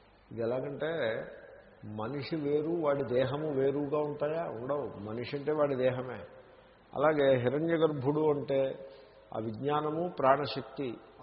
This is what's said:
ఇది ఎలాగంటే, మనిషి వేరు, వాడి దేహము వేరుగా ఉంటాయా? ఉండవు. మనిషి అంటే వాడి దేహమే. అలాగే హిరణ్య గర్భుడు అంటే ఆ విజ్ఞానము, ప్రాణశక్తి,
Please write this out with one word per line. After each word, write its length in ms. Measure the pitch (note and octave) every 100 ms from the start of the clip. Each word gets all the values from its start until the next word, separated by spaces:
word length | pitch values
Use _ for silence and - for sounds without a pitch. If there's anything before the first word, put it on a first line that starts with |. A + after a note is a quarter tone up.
| - - -
ఇది 100 | A2
ఎలాగంటే, 840 | A2+ B2+ C#3+ C3+ D3+ E3 A#2 A2 - - - - - - G#2+
మనిషి 500 | G#2+ A2 C#3+ C3 E3
వేరు, 320 | C#3+ D3 D3+
వాడి 360 | F3 D3 C#3
దేహము 480 | B2+ B2 C3 C#3 D#3
వేరుగా 460 | C3+ C3+ C#3+ C#3+ D3+
ఉంటాయా? 460 | D3 C#3+ D3 D#3+
ఉండవు. 560 | E3+ A2 C3 D3 A#2 G2
మనిషి 380 | G2+ A2+ A#2 C#3+
అంటే 140 | C#3
వాడి 240 | D#3 C#3+ C3
దేహమే. 440 | B2+ B2 B2+ A2 - - - - - - -
అలాగే 440 | - D3 D3+ C#3 C3
హిరణ్య 380 | B2 C#3+ E3 E3
గర్భుడు 540 | D#3 D3+ B2+ D3+ D#3
అంటే 580 | C#3+ C3 C3+ C3+ - - - - - - -
ఆ 40 |
విజ్ఞానము, 680 | A2+ G#2+ C3+ D3 D3+ D#3 F3
ప్రాణశక్తి, 880 | F3 C3 C#3+ C3+ C#3 - - C3+ G#2+ - -